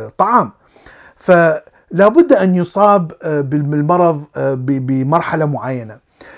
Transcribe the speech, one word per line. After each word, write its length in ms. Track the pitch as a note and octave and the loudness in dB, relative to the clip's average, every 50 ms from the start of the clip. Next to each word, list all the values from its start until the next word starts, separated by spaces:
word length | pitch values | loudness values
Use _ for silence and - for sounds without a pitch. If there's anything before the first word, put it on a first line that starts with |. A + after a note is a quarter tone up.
| A2 | -12
الطعام، 460 | G#2+ - - F#3 G3+ A#3 B3 F3 G#2+ - _ _ _ _ _ _ - - - - - _ | -10 -4 -4 -2 0 0 0 0 -2 -6 _ _ _ _ _ _ -20 -20 -20 -20 -20 _
فلا 920 | _ - - F3+ E3+ E3+ E3 D#3 D3+ - _ _ _ _ - - E3 G3 G#3+ | _ 0 2 4 4 4 2 0 -2 -6 _ _ _ _ -8 0 2 2 4
بد 240 | A3+ E4 E4+ - C#4+ | 4 4 4 4 4
أن 220 | G#3 F#3+ F#3+ F3+ | 4 4 2 0
يصاب، 580 | F3+ F3 F3 - G3 G3+ G#3 G3+ G3+ F3 D#3 - - - | 0 -2 -2 -2 2 2 4 4 2 0 -2 -8 -10 -6
آه، 180 | E3 D#3 D3 | -4 -4 -4
بال-، 220 | C#3+ C3+ C#3+ D3 D3 | -4 -2 -2 -4 -2
بالمرض، 640 | C#3+ D3+ D3 D3 D3+ F3 F3+ F3 E3+ E3 D3 D3 - - | -2 -2 -2 0 0 2 2 2 2 0 -2 -6 -12 -8
آه، 180 | C#3 C3+ C3+ C3+ | -6 -4 -4 -4
ب-، 120 | B2+ B2+ | -4 -4
بمرحلة 800 | B2+ C#3+ C3+ C3 B2+ C3+ C3 C3 C3+ D#3 E3+ D#3+ - - D#3+ D#3+ | -4 -4 -4 -2 -2 -2 -2 -2 0 -2 -2 -2 -2 -4 -4 -2
معينة. 600 | D3 C#3+ C3 - C3 C3+ B2 A#2 A2 G#2+ - _ _ _ _ - - - | -2 -4 -6 -8 -8 -8 -10 -10 -14 -18 -20 _ _ _ _ -20 -20 -20